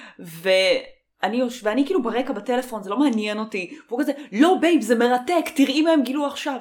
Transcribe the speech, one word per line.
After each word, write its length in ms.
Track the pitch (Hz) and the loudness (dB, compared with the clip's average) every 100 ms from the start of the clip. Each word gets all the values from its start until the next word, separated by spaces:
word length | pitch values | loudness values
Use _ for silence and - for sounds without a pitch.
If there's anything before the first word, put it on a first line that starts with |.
| - - | -20 -20
ואני 1160 | 180 165 185 185 190 165 - - _ _ 190 233 | -18 -6 2 4 4 0 -2 -16 _ _ -4 -2
יוש-, 240 | 247 - 208 | -2 -4 -2
ואני 220 | 226 285 | 0 0
כאילו 160 | 381 | 0
ברקע 300 | - 220 269 | -2 -2 -4
בטלפון, 500 | 262 247 247 247 214 | -6 -4 -4 -4 -10
זה 80 | 190 | -6
לא 80 | 208 | 0
מעניין 400 | 294 220 214 208 | 0 0 -2 -4
אותי. 400 | 220 202 175 285 - | -6 -8 -8 -12 -8
והוא 120 | 240 | -4
כזה, 120 | 277 277 - | -4 -4 -6
"לא, 220 | 196 320 359 | 2 4 4
בייב, 220 | 320 330 | 4 2
זה 120 | 214 233 | 2 2
מרתק, 500 | 240 247 247 349 - - | 4 2 0 -2 0 0
תראי 260 | 277 277 | 2 2
מה 80 | 320 | 4
הם 120 | 320 | 4
גילו 240 | 254 277 285 | 2 -2 -4
עכשיו." 300 | 285 302 262 | -6 -8 -8